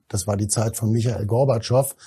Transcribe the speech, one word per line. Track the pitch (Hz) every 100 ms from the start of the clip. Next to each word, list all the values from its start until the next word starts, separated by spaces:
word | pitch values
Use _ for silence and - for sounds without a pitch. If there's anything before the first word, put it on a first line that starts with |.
| _
das | 107 98
war | 101
die | 104
Zeit | - 110 -
von | 113
Michael | 117 117 107 107
Gorbatschow, | 113 135 117 - 123 135 -